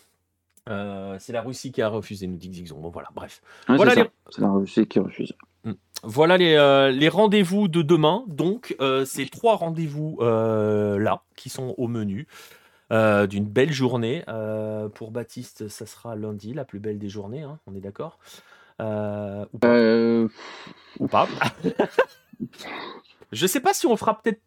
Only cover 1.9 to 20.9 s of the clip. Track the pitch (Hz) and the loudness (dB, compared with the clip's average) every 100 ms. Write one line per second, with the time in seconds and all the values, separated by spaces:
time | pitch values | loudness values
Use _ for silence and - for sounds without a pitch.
1.9 | 107 - 101 92 87 90 90 87 73 82 | -2 -8 -10 -10 -10 -14 -16 -16 -14 -14
2.9 | 85 - - - - _ - - 135 220 | -14 -14 -16 -16 -20 _ -10 2 6 8
3.9 | 240 233 _ - - 101 98 95 - 107 | 6 4 _ -16 -2 0 2 0 0 2
4.9 | - 92 - - - - _ 113 101 _ | 2 -2 -6 -12 -12 -20 _ -12 -12 _
5.9 | - 117 117 160 185 175 151 143 139 135 | -16 -6 2 6 6 6 8 8 8 6
6.9 | 131 156 165 214 208 175 202 202 170 151 | 4 2 4 4 4 4 2 2 2 4
7.9 | 170 151 196 247 139 160 226 - - 135 | 4 4 2 -4 -4 -2 -2 -8 -2 0
8.9 | 131 131 - 135 - 226 202 165 165 160 | 0 -2 -6 -8 -2 0 2 0 -4 -6
9.9 | 147 156 - 117 113 113 110 107 104 104 | -6 -6 -2 0 2 2 2 2 0 0
10.9 | 101 104 98 _ - - - 127 - 120 | 0 -2 -2 _ -20 -14 -10 -8 -6 -4
11.9 | 117 104 98 156 - - - _ _ - | -4 -4 -6 -10 -20 -20 -20 _ _ -2
12.9 | 113 110 104 101 101 104 104 151 135 127 | 2 4 4 2 0 -2 2 2 2 0
13.9 | 123 113 156 - 110 107 107 107 107 107 | 0 -2 -4 -8 -8 -6 -6 -6 -6 -8
14.9 | - 113 117 110 - 123 - 107 - 110 | -10 -12 -10 -10 -14 -16 -14 -14 -14 -18
15.9 | - 117 107 107 104 107 147 - 101 107 | -16 -12 -10 -10 -10 -12 -12 -12 -10 -8
16.9 | 104 101 104 101 135 139 156 - 98 196 | -8 -8 -10 -12 -12 -14 -18 -16 -14 -14
17.9 | 202 160 _ - - _ _ _ - 110 | -12 -14 _ -20 -20 _ _ _ -10 -6
18.9 | 107 104 104 104 104 104 120 120 120 113 | -6 -6 -6 -8 -10 -12 0 2 4 4
19.9 | 117 117 117 113 - - - - - _ | 4 2 2 0 -4 -20 -18 -20 -20 _